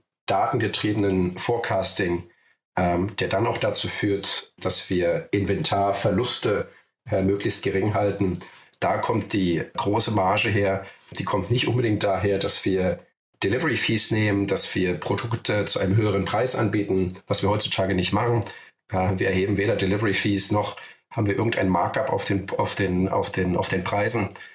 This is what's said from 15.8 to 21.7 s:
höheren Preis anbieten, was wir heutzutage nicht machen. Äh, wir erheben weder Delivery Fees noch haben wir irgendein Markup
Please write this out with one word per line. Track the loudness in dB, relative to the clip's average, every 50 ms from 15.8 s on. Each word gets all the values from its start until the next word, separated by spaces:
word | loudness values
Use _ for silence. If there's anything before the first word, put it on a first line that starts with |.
| 2 2 4
höheren | 4 4 4 2 0 0
Preis | 0 0 0 0 0 0
anbieten, | 0 0 0 0 0 0 0 0 0 0 0 -4 -8 -6
was | -4 -2 0
wir | 2 0
heutzutage | 0 0 0 -2 0 0 0 0 0
nicht | 0 0 0
machen. | 0 0 0 2 0 0 -2 -4 -10 -16 -20 -20 _ _ _ _
Äh, | -2 0 0 0 0 0
wir | 0 2
erheben | 2 2 2 2 2 0
weder | 2 0 0
Delivery | 2 2 0 0 2 2 0 0
Fees | 0 0 0 0 0 0 0
noch | 0 0 0 -2 -6 -10 -16 -18 -20 -20 _ _
haben | -4 -2 0 0
wir | 2
irgendein | 2 0 0 0 0 2
Markup | 2